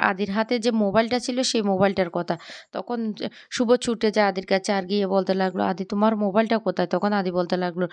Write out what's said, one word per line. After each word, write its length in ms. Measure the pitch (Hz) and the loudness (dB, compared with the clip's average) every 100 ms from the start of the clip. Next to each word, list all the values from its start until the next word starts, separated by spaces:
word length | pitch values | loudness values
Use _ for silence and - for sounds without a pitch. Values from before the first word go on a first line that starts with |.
আদির 300 | 208 185 202 | 0 0 -2
হাতে 240 | 202 220 247 | -2 0 0
যে 120 | 226 | 0
মোবাইলটা 440 | 226 202 208 233 247 | 2 2 2 2 -2
ছিল 180 | 240 247 | -2 -2
সেই 200 | 254 233 | 0 0
মোবাইলটার 480 | 202 190 196 196 170 | 0 2 2 2 -2
কথা। 240 | 175 170 165 - - - | -2 -4 -4 -6 -20 -12
তখন 260 | - - 240 220 | -10 -6 -4 -4
যে 120 | 180 - - - | -4 -8 -8 -12
শুভ 180 | - 233 247 | -2 2 2
ছুটে 320 | - 226 214 | 2 0 0
যায় 160 | 214 202 | 2 2
আদির 200 | 185 - | 0 0
কাছে, 240 | 190 190 | 0 0
আর 120 | 196 180 | -2 0
গিয়ে 200 | 202 190 | -2 2
বলতে 280 | 196 190 | 0 2
লাগলো, 280 | 190 190 185 | 0 0 0
"আদি, 200 | 202 180 | -2 -2
তোমার 280 | 185 202 220 214 | -4 2 2 2
মোবাইলটা 420 | 202 202 214 226 | 0 0 0 0
কোথায়?" 300 | 190 180 175 | -2 -2 0
তখন 220 | 180 208 | 0 0
আদি 180 | 208 185 | 0 0
বলতে 260 | 180 170 185 | -2 0 -2
লাগলো, 300 | 180 170 170 | -2 -2 -4